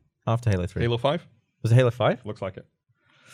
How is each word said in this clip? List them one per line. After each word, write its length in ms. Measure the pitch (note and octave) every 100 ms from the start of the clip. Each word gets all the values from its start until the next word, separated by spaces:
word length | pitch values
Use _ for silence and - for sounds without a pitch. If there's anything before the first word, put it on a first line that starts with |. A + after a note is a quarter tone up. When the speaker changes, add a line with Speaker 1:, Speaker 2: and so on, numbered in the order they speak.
| _ _ -
Speaker 1:
after 240 | A2+ -
Halo 160 | F#2+ F2+
three. 160 | -
Speaker 2:
Halo 140 | A#2 A#2
five? 280 | C3+ E3 - _ _ _
Speaker 1:
Was 100 | A2+
it 20 |
Halo 160 | A#2 B2+
five? 340 | - A2+ F#3+
Speaker 2:
Looks 160 | G#2 G#2
like 140 | F#2+ -
it. 100 | - _ _ _ _ _ _